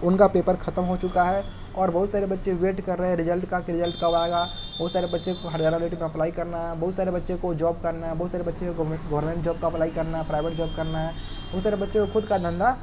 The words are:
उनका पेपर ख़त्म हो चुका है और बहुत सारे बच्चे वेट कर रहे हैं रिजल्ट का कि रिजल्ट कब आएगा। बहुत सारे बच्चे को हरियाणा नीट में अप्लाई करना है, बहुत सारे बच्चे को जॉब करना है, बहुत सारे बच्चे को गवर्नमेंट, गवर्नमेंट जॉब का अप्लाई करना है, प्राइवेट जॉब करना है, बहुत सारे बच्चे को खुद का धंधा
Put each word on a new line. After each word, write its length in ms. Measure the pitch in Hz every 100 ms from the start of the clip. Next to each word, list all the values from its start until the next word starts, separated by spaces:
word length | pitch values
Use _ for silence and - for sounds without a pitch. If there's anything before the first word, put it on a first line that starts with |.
उनका 240 | 175 190 196
पेपर 280 | 185 170 180
ख़त्म 280 | - 165
हो 140 | 180 180
चुका 260 | 180 175
है 200 | 175 196 196 - - -
और 140 | 190
बहुत 200 | 170 202
सारे 140 | 202 196
बच्चे 280 | 190 196
वेट 280 | 180 185 190
कर 160 | 185 175
रहे 120 | 180
हैं 80 | 175
रिजल्ट 280 | 165 175 185
का 140 | 180
कि 120 | 175
रिजल्ट 240 | 170 170 170
कब 120 | 170
आएगा। 320 | 170 170 170 175 - - -
बहुत 120 | 170
सारे 160 | 185 180
बच्चे 260 | 175 175
को 160 | 180 175
हरियाणा 280 | 160 160 165
नीट 160 | 170
में 160 | 170 165
अप्लाई 220 | 160 160
करना 260 | 170 170 170
है, 220 | 170 165
बहुत 160 | 170 185
सारे 160 | 185
बच्चे 240 | 180 170 180
को 180 | 180
जॉब 260 | 165 165 170
करना 240 | 170 165 165
है, 100 | 160
बहुत 140 | 175
सारे 120 | 180
बच्चे 240 | 170 165 180
को 60 |
गवर्नमेंट, 360 | 165 156 160 156
गवर्नमेंट 340 | 147 151 170
जॉब 160 | 160 165
का 80 | -
अप्लाई 220 | 165 160
करना 280 | 160 160 160
है, 100 | 160
प्राइवेट 260 | 151 160
जॉब 220 | 160 165 160
करना 240 | 160 160
है, 140 | 160 165 - - -
बहुत 120 | 185
सारे 120 | 196 202
बच्चे 240 | 226 214
को 140 | 202
खुद 120 | 214 214
का 120 | 196
धंधा 400 | 180 170 214 262